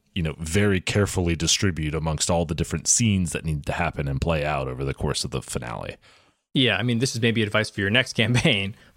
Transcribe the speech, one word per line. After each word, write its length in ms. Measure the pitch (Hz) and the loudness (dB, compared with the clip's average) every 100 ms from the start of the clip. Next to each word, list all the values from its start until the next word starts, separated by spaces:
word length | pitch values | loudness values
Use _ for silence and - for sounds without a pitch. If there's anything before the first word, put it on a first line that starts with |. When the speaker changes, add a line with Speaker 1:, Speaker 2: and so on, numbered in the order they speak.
| _ 95 | _ -4
Speaker 1:
you 80 | |
know, 120 | 80 - | -4 -4
very 400 | 80 101 104 95 | -2 2 4 2
carefully 560 | - 104 98 98 85 82 | 2 2 2 2 0 0
distribute 580 | 82 - 101 78 76 | 0 2 0 0 -2
amongst 380 | 78 80 76 - | -2 -2 -2 0
all 140 | 87 80 | 0 0
the 100 | 80 | -2
different 320 | 82 80 - | -2 -2 0
scenes 460 | - 113 98 85 | 2 4 4 0
that 100 | - | -2
need 220 | 82 73 - | -4 -4 -4
to 80 | |
happen 340 | - 82 - 71 | -2 -2 -2 -4
and 140 | 67 | -2
play 240 | 82 80 73 | 0 0 0
out 240 | 71 65 | -2 -4
over 160 | 64 69 | -4 -4
the 80 | |
course 320 | - 73 - 65 | -2 -2 -2 -4
of 60 | |
the 100 | 64 | -6
finale. 560 | - - 60 53 - - - - _ _ _ | -6 -8 -6 -8 -10 -14 -18 -20 _ _ _
Speaker 2:
Yeah, 240 | 143 120 95 | 2 4 4
I 60 | |
mean, 160 | 120 117 | 2 0
this 140 | 131 | 0
is 80 | 117 | 0
maybe 220 | 117 113 | 2 2
advice 260 | 104 107 107 | 2 0 0
for 120 | - | 0
your 80 | 98 | 2
next 240 | 120 - | 2 0
<laughs> 80 | - | 0
campaign, 520 | 110 123 165 104 98 - - | 2 4 2 2 -2 -8 -18